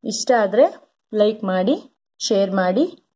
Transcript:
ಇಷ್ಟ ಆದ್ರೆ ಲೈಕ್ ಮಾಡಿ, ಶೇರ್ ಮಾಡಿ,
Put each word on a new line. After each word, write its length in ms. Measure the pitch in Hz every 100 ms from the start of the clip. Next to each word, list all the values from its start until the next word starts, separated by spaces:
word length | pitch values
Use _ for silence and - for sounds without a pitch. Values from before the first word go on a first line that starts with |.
ಇಷ್ಟ 280 | 226 208 - 240
ಆದ್ರೆ 540 | 208 208 302 - _ _ _
ಲೈಕ್ 300 | 214 208 220
ಮಾಡಿ, 600 | 190 185 190 339 - _ _ _
ಶೇರ್ 320 | - 202 196
ಮಾಡಿ, 520 | 190 185 190 359 - _